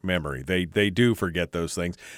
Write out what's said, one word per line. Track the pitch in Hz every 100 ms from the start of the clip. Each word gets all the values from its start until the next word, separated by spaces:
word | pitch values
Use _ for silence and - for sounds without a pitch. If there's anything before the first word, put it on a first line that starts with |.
memory. | 92 90 73 65
They, | 67 92 87
they | 104 101
do | 92 123
forget | 110 95 85 85
those | 87 82
things. | - 87 87 -